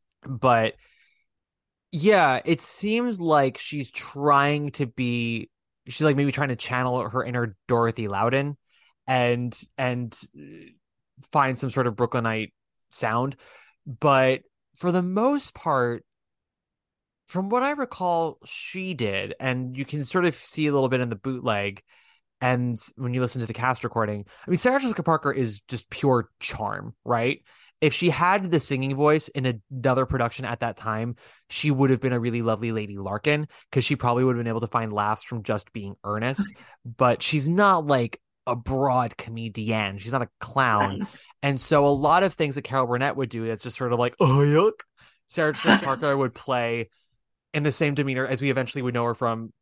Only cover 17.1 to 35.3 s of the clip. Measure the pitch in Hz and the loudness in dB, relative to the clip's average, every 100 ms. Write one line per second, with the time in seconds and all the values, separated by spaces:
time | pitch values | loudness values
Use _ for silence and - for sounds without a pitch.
17.1 | _ - 185 196 247 269 294 254 - 180 | _ -8 -6 -2 0 0 -2 -6 -4 0
18.1 | 170 160 - - - - 185 185 143 107 | 0 0 -6 -14 -14 -12 -8 -6 -4 -2
19.1 | 98 98 - 131 127 127 127 139 147 131 | -2 -6 -6 -4 -4 -6 -8 -8 -6 -2
20.1 | 185 175 - - 156 151 143 131 127 120 | 0 0 0 -6 -2 0 2 2 2 -2
21.1 | 107 135 127 127 101 101 101 _ _ _ | -4 -6 -4 0 0 -2 -6 _ _ _
22.1 | _ _ - 127 123 123 117 - - 123 | _ _ -2 0 2 0 -4 -10 -8 -4
23.1 | 127 123 127 113 110 127 123 117 113 107 | -2 -2 -4 -6 -2 -2 -2 -4 -2 -2
24.1 | 104 101 - - 180 247 269 262 196 165 | -4 -10 -12 -4 0 2 2 0 -2 0
25.1 | 156 143 135 117 104 - 120 - - 139 | 2 0 0 -2 -4 -10 -10 -10 -2 2
26.1 | 120 113 - - - 104 98 110 - - | 2 0 -8 -8 -6 -6 -6 -10 -10 -2
27.1 | 117 123 139 _ _ _ - 151 - 175 | 0 0 -4 _ _ _ 0 0 2 0
28.1 | 151 180 202 185 165 - 131 135 135 151 | 2 2 2 2 0 0 -2 -2 2 4
29.1 | 156 - 143 127 113 - 131 131 127 127 | 2 0 -4 -2 -4 -8 -2 0 2 0
30.1 | 131 120 - 127 120 117 - 113 110 117 | 0 -2 -4 -8 -4 -6 -6 -6 -4 -6
31.1 | 117 - _ - - 151 131 135 127 131 | -8 -16 _ -12 -4 0 4 4 4 0
32.1 | 123 117 117 113 107 113 110 104 98 95 | 0 -2 0 0 0 -2 -4 -6 -8 -6
33.1 | 104 147 151 151 - _ 135 - 135 123 | -2 0 0 -2 -12 _ 0 0 0 2
34.1 | 120 131 120 117 113 117 120 110 104 104 | 2 2 2 -2 -4 -2 -2 -2 -2 0
35.1 | 107 - | -2 -6